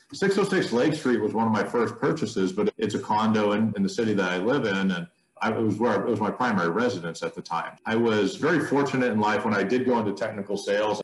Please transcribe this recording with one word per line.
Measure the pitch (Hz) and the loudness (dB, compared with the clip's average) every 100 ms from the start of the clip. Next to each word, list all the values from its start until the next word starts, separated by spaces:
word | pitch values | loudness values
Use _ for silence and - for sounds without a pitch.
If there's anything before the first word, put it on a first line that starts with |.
| - | -14
Six | 139 196 196 | -2 0 2
oh | 190 | 2
six | 185 - | 0 0
Lake | 120 151 151 | 2 2 2
Street | 127 113 | 0 2
was | 104 | 0
one | 110 113 | 0 2
of | |
my | 117 | 0
first | 117 120 110 - | 0 0 -2 0
purchases, | 143 165 - 101 92 | -2 0 -2 0 -2
but | 95 104 - | 0 -2 0
it's | 107 - | -4 -2
a | |
condo | - 110 110 107 104 | -2 0 2 2 2
in, | 104 110 101 | 2 0 0
in | |
the | 98 | -2
city | - 110 | 0 0
that | 101 90 | 2 0
I | 90 | 0
live | 101 139 113 | 0 0 0
in. | 95 95 | 0 0
And | 87 87 _ _ - | -2 -6 _ _ -6
I, | 107 | -4
it | 110 | 0
was | 110 95 | 0 0
where, | 117 98 | 0 0
it | 113 | 0
was | 104 | 0
my | 104 | -2
primary | 98 127 101 85 | -2 0 2 0
residence | 92 123 95 82 80 | 0 0 -2 -8 -6
at | 82 - | -8 -8
the | |
time. | - 82 80 - 110 | -8 -6 -6 -10 -2
I | 113 | 2
was | 117 107 95 - | 2 4 2 0
very | 147 170 | 0 2
fortunate | - 135 135 131 123 | 2 0 0 0 0
in | 107 | 2
life | 107 104 113 | 2 0 0
when | |
I | 101 | 0
did | 98 123 127 | 2 0 2
go | 117 | 2
into | 104 | 0
technical | 101 110 104 98 98 | -4 -6 -6 -6 -6
sales. | - 101 107 101 | 0 0 0 -2